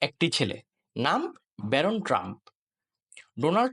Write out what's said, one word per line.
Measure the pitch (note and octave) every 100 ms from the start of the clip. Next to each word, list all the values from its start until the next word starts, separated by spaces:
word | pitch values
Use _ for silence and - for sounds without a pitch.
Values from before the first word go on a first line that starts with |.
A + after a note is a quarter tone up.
| C3+
একটি | - E3 -
ছেলে, | A2 G2+ - _ _ A2
নাম | C3+ A3 F4 - _ - G#2
ব্যারন | C3+ F3+ A3 -
ট্রাম্প। | G#2+ F#2 - - _ _ _ _ _ _ - - -
ডোনাল্ড | D3 G3 B3+